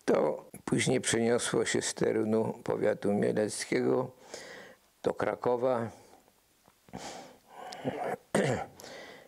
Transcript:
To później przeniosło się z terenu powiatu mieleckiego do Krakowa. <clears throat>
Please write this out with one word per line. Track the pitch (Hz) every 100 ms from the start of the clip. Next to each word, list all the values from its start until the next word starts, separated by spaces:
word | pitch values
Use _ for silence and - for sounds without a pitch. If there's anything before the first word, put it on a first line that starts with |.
To | - - 151 - - -
później | - - 135 127
przeniosło | - 113 117 120 - 120
się | 110 117
z | -
terenu | - 117 110 110 110 113 -
powiatu | - 110 107 - 101
mieleckiego | 104 123 113 104 - - 127 127 127 131 - - - - - - - _ _
do | -
Krakowa. | - 107 101 120 123 131 120 113 - - - _ _ _ _ _ _ - - - - - - _ - - - - - - - _
<clears throat> | 208 156 113 - - - - - -